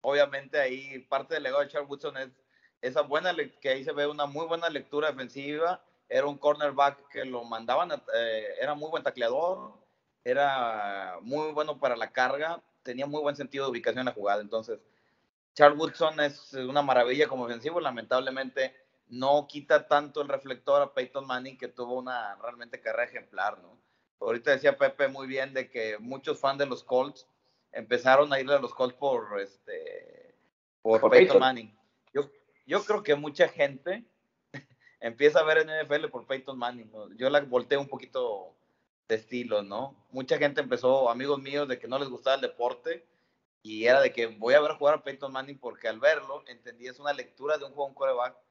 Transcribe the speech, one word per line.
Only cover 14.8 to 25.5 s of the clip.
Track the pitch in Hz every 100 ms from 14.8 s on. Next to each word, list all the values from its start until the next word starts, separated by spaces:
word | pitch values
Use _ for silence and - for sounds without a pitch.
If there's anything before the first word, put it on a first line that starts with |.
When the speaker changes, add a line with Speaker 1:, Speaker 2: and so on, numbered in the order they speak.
| _ _ _ _ _ _ _
Speaker 1:
Charles | - 147 147
Woodson | 156 - 160 156
es | 147 143 -
una | 135 127 143
maravilla | 143 127 120 135 151
como | 131
ofensivo, | 120 120 131 175
lamentablemente | 151 120 110 127 135 131 131 135 131 _ _ _ _
no | 123 135 147 143
quita | 151 - 151 147
tanto | 147 147 151
el | 143
reflector | 135 135 127 - 143
a | 139
Peyton | - 127 139 135
Manning, | 127 131 -
que | 127
tuvo | - 123 127
una | 127 127 107 98
realmente | 110 120 117 127
carrera | 113 113
ejemplar, | 120 123 98 95 101 98
¿no? | 90 107 _ _ _ _
Ahorita | 202 139 131
decía | 175 143 -
Pepe | 135 - 139
muy | 135 135
bien | 131 135